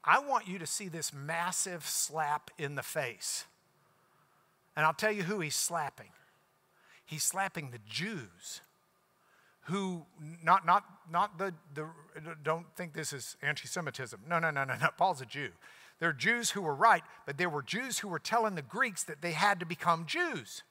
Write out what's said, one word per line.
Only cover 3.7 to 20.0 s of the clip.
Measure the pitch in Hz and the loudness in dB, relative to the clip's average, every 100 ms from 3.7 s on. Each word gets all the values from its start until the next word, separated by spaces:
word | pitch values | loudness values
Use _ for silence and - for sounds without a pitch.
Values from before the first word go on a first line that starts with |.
| _ _ _ _ _ _ _ _ _ _ - | _ _ _ _ _ _ _ _ _ _ 2
And | 156 | 2
I'll | |
tell | 156 214 | 4 0
you | 214 | 0
who | 170 208 | -2 -2
he's | 151 - | -2 -2
slapping. | - 170 143 - 101 - _ _ _ _ _ _ _ - - | -2 -2 -4 -8 -20 -20 _ _ _ _ _ _ _ -20 -12
He's | 156 | -2
slapping | - 185 196 170 139 | -2 0 -2 -2 -8
the | 120 107 | -10 -8
Jews | 110 190 202 104 85 - - - _ _ _ _ _ _ _ _ _ | -6 -4 -4 -10 -16 -16 -16 -16 _ _ _ _ _ _ _ _ _
who, | - 190 190 175 156 - 151 170 | -4 -2 -2 -6 -10 -16 -14 -4
not, | 165 190 165 | 4 6 6
not, | 196 - 180 - | 4 4 -20 -2
not | 170 208 175 | 0 0 0
the, | 196 160 - | -4 -4 -12
the, | 143 156 165 151 156 156 160 | -10 -10 -10 -16 -12 -12 -4
don't | 147 165 170 - | 0 0 -2 -10
think | 175 | -8
this | 156 151 | -6 -6
is | 143 - - | -6 -10 -4
anti-Semitism. | 143 147 - 185 156 - 127 104 127 | -2 -2 -4 -4 -4 -6 -10 -10 0
No, | 170 | 2
no, | 165 | 2
no, | 147 | 0
no, | 135 113 | 0 2
no. | 156 - | 2 4
Paul's | 185 151 | 2 2
a | 123 | -6
Jew. | 143 131 - - - - _ | -6 -6 -8 -20 -20 -20 _
There | 170 | -2
are | |
Jews | 139 160 240 233 | 2 2 2 2
who | 202 | 0
were | 165 | -2
right, | 139 226 180 - - - | 6 8 8 4 -16 -10
but | 143 | -2
there | 180 | 0
were | 147 | 0
Jews | 135 196 262 202 | -4 -4 -2 -4
who | 208 | -4
were | 160 | -6
telling | - 233 220 180 | 2 2 2 0
the | |
Greeks | 131 208 254 175 | -8 0 0 0
that | - 147 | -6 -4
they | 170 | -2
had | 156 202 196 | 2 4 4
to | 170 | -2
become | 170 170 165 | -2 2 2